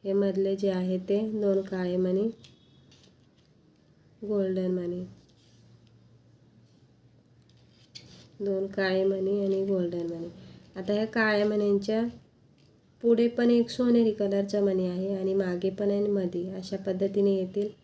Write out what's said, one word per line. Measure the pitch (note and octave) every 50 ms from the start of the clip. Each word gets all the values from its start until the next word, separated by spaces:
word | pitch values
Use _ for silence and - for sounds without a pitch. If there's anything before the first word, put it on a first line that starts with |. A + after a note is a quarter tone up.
| -
हे | G3
मधले | G3 G3+ G3+ G3 F#3 F#3+ G3 G3 G3
जे | G3 G3+ G3
आहे | F#3 F#3 F#3 F#3 F#3 F#3
ते | F#3 - G3 G#3 A3 A3 G#3+ G#3+
दोन | G#3 G3 F#3+ G3
काळे | F#3+ F#3+ F#3+ F#3 F3+ F3+ F3+
मणी, | F3+ F#3 F3+ F#3 F#3+ G#3 A3+ A3+ - - - - _ _ _ - - - - - - - - _ _ _ _ _ _ _ _ _ _ _ _ _ _ _ _ _ _ _ _ - _ G#3+
गोल्डन | G3+ G#3+ G3+ F#3+ F#3+ F#3 F#3 F#3 F#3
मणी, | F#3 F3+ F3 F3 F3 F3+ F#3 F#3 - - - _ _ _ _ _ _ - - - - - - - - - _ - - - _ _ - _ _ _ _ - - _ _ _ _ _ _ _ _ _ _ _ _ _ _ - _ _ - _ _ _ _ _ - _ _ - - - - - - - - -
दोन | G3+ G3+ G3 F#3+ G3
काळे | G3 G3 - G3 F#3 F#3 F#3+ F#3+
मणी | G3 G3 F#3+ F#3 G3 G3+ G3+ G3+
आणि | F#3+ F#3+ F#3+ F#3+
गोल्डन | G3 G3 F#3 F3 E3+ F3 F3 E3+
मणी. | E3+ E3+ E3 E3+ F3 - - - - - - - - - F#3+
आता | F3+ F#3+
ह्या | G#3 G#3 A3
काळ्या | A3 - A#3 A3 G#3+ G#3+ G3+ G#3
मण्यांच्या | G#3+ G#3+ G#3 G#3 G#3 G3+ G3+ G3+ G#3+ A3 A3 A#3 A#3+ - - - _ _ _ _ _ _ _ _ _ _ _ _ _ _ _
पुढे | - A#3 A#3 A3+ A#3 A#3+
पण | A#3+ B3 A#3+ A#3
एक | A#3+ A#3+ A#3 A#3+
सोनेरी | - - B3 A#3+ A#3+ A#3 A#3 A3
कलरचा | G#3 - G3+ G3 G3+ G3+ G3+ G3+ G3+ G#3
मणी | G3+ G3 F#3+ F#3 F#3
आहे | F3+ F3+ F3+ F#3+ G3 G3
आणि | F#3+ F#3+ F#3+ F#3+
मागे | G3 F#3+ F3+ F3+ F3 F#3 F#3+
पण | F#3+ - G3+ G3+
आणि | G3+ G3+ G#3 G#3
मध्ये | G3+ G3 F#3 F3 F3+ F3 F3 F#3
अशा | F#3+ F#3+ F#3 - G3
पद्धतीने | F#3+ F#3+ G3 F#3 F#3 G3 G3 G3 G3+ G3 G3+
येतील. | G3 F#3+ F#3 F#3 F#3 G3+ G#3 G#3+ - _